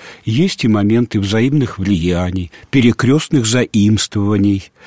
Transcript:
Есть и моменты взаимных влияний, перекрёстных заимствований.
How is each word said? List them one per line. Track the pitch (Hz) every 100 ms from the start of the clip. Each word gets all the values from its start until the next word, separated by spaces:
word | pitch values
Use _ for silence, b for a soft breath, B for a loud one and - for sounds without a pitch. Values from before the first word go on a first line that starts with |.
| B B -
Есть | 113 185 - 117
и |
моменты | 107 104 117 120 110
взаимных | 98 110 127 151 120 -
влияний, | 95 95 85 87 90 92 85 B B
перекрёстных | 135 117 107 120 151 - 151 107
заимствований. | 123 120 107 104 107 - 104 101 104 101 98 - B